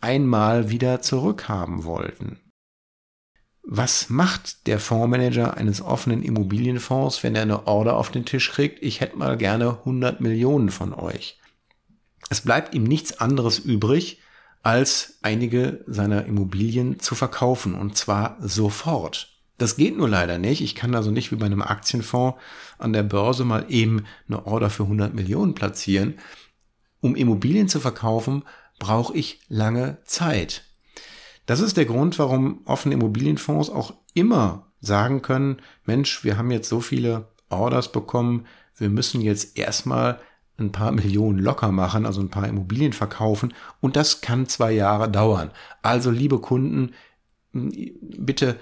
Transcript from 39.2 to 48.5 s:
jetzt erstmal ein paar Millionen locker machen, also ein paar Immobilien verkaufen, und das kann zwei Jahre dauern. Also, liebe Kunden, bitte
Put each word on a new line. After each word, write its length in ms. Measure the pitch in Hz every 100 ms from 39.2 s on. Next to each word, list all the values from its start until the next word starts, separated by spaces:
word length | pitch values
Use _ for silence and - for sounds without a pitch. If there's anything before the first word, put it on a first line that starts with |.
jetzt 380 | 107 101 - -
erstmal 640 | 101 - 131 127 120 120 - _ _ -
ein 120 | 107
paar 220 | 101 110
Millionen 480 | 131 98 101 110 98
locker 320 | 101 - 110
machen, 340 | 95 92 110 110
also 140 | 98
ein 100 | 95
paar 160 | 101 101
Immobilien 460 | 101 92 113 147
verkaufen, 600 | - 101 - 110 104 123 - - -
und 160 | 135 143
das 240 | 147 -
kann 260 | - 123 127
zwei 240 | - 113
Jahre 400 | 110 101 104 110
dauern. 400 | 101 110 98 78 - - -
Also, 300 | 110 123 123
liebe 260 | 117 139 131
Kunden, 540 | - 127 135 139 127 - - _ _ _ _
bitte 1080 | - 135 - - - - - 135 135 135